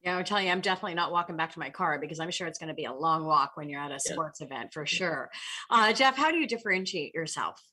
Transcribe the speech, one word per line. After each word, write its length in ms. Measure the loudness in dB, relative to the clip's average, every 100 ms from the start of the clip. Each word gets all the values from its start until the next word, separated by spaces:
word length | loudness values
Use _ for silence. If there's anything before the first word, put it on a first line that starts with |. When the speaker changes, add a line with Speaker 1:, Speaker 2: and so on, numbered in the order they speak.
Speaker 1:
Yeah, 140 | -2 -2
I'm 80 |
telling 220 | 2 2 4
you, 60 |
I'm 80 | 2
definitely 340 | 2 0 0
not 180 | -2 0
walking 240 | 0 0 -2
back 160 | -4
to 40 | -4
my 120 | -10
car 280 | -2 0 0
because 220 | -4 -6
I'm 100 | -4
sure 160 | -4 -6
it's 120 | -6
gonna 160 | -8
be 100 | -6
a 80 | -6
long 320 | -2 2 2
walk 320 | 4 4 4 -4
when 140 | -10
you're 100 | -6
at 100 | -6
a 80 | -4 -4
Speaker 2:
Yeah. 60 |
Speaker 1:
sports 300 | -2 -4 -6
event 300 | -10 -10 -10
for 100 | -8
Speaker 2:
Yeah. 40 | -4
Speaker 1:
sure. 440 | -2 0 -2 -6 -10 -12 -12 2
Uh, 220 | 6 6
Jeff, 240 | 8 6 6
how 140 | 2
do 60 | 2
you 100 | 0
differentiate 680 | -2 0 0 0 -4 -6
yourself? 480 | -6 -6 -4 -4 -6 _